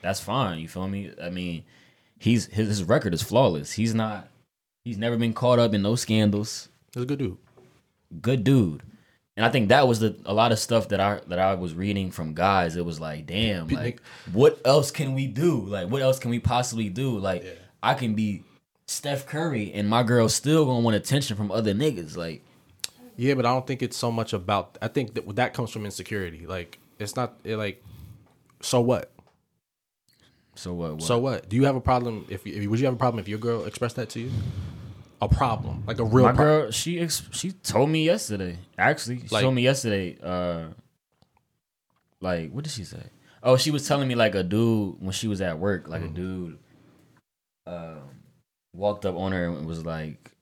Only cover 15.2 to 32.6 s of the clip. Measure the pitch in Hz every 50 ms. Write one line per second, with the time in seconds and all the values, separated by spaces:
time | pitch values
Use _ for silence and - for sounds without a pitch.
15.2 | 135 131 101 123 160 175 156 120 95 98 101 95 90 90 120 139 131 131 131 131
16.2 | - 120 120 120 - - 123 123 123 - 117 113 110 101 90 117 135 135 120 101
17.2 | 95 98 92 87 87 92 87 - - - _ _ - 113 123 117 123 113 107 104
18.2 | 110 107 101 82 - _ _ _ _ _ _ _ _ - - - - 143 143 131
19.2 | - - - 151 165 165 139 113 104 92 - 101 104 101 110 120 123 113 123 120
20.2 | 113 107 - - - 143 156 160 156 131 127 120 117 117 110 101 - - 143 135
21.2 | 135 - 110 98 107 101 92 110 113 107 98 104 143 156 127 90 82 76 78 87
22.2 | 82 82 80 - _ _ _ _ _ _ _ _ - - _ _ - - _ -
23.2 | 120 135 139 131 117 117 127 131 127 - 135 120 127 117 - - - 120 117 113
24.2 | 113 - - 101 87 98 104 98 87 - _ - - 113 - 147 131 104 - -
25.2 | - - 101 110 123 123 - - 123 110 - 110 104 101 98 - 92 - 110 101
26.2 | 92 87 80 78 85 78 92 92 85 - - _ _ _ _ _ 107 101 - 131
27.2 | 123 120 - _ _ - 110 107 107 101 95 - _ - - - - - - -
28.2 | - _ _ _ _ _ _ _ - - - 123 117 120 123 90 - - _ -
29.2 | _ _ _ _ _ _ _ _ _ _ _ _ _ _ _ _ _ _ _ _
30.2 | _ _ _ _ _ _ _ - - 92 90 85 85 80 78 78 80 - 120 117
31.2 | 127 135 120 92 - 92 104 123 139 143 135 127 123 - 127 123 120 120 113 104
32.2 | - - 101 95 - 104 76 104